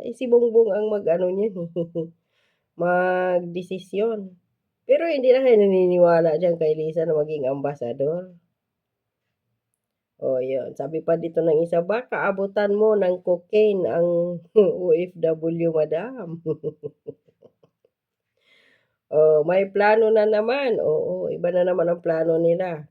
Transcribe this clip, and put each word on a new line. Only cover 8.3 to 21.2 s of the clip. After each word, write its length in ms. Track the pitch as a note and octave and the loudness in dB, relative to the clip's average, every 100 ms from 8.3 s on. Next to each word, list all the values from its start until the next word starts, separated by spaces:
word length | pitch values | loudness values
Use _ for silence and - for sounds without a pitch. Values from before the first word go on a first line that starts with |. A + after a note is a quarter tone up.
| F3 _ _ _ _ _ _ _ _ _ _ _ _ _ _ _ _ _ _ | -20 _ _ _ _ _ _ _ _ _ _ _ _ _ _ _ _ _ _
O, 160 | C3 B2+ | -4 -4
yun. 400 | C3 C3+ - - | -4 -6 -6 -10
Sabi 240 | E3 D#3+ | -8 -6
pa 160 | E3 E3 | -2 -2
dito 240 | E3 E3 | -2 -2
ng 240 | E3 D#3 E3+ | 2 2 0
isa, 160 | E3+ | -2
"Baka 480 | F3 A3+ B3+ F3 F3+ | -2 -4 -4 -4 -4
abutan 400 | G3 G3 G#3 G3+ G#3 | -4 -4 -2 -2 0
mo 180 | A3 | 2
ng 300 | G#3 F3+ F3+ F3+ | 2 0 -2 -2
cocaine 560 | F3 - G#3+ G#3+ G3 C3 | -4 0 2 2 0 -2
ang 480 | D#3+ F3 E3+ F3 E3+ | 0 0 0 -2 -6
<laughs> 460 | - A3 F#3 F3 | 0 2 2 0
O 100 | F3+ | 0
F 160 | D#3+ F3+ E3 | 0 0 -4
W, 560 | E3 D#3+ E3 E3+ E3 | -4 -2 -4 -2 -2
madam." 640 | D#3+ D3+ D#3 A#3 B3+ E3+ E3 | 0 -2 -4 -6 -12 -12 -10
<laughs> 80 | D#3+ D#3 D3+ - D3 - D3+ - _ _ - _ _ _ _ _ _ _ _ _ _ _ _ _ _ _ _ | -8 -8 -10 -12 -18 -18 -20 -20 _ _ -20 _ _ _ _ _ _ _ _ _ _ _ _ _ _ _ _
O, 320 | D3+ D#3 D#3 | 4 6 4
may 240 | D#3 F#3+ G3 | 4 0 0
plano 400 | G3+ G#3 A3+ G#3+ | 2 4 4 4
na 80 | A3 | 4
naman. 560 | G#3+ G#3+ A3+ C#4 C4 F#3 | 4 2 0 -2 -2 -2
Oo, 480 | D3+ D#3+ E3 F#3 | 0 -2 -2 -4